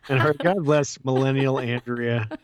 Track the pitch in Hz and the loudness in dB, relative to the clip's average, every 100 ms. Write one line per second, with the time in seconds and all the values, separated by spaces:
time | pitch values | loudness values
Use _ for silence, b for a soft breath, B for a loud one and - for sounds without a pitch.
0 | - 135 151 147 175 196 147 151 139 - | -2 2 2 2 0 2 2 2 0 -6
1 | 131 131 135 135 135 135 123 120 - 120 | -2 0 2 2 0 0 -2 -4 -4 -4
2 | 120 117 110 - | -2 -2 -4 -10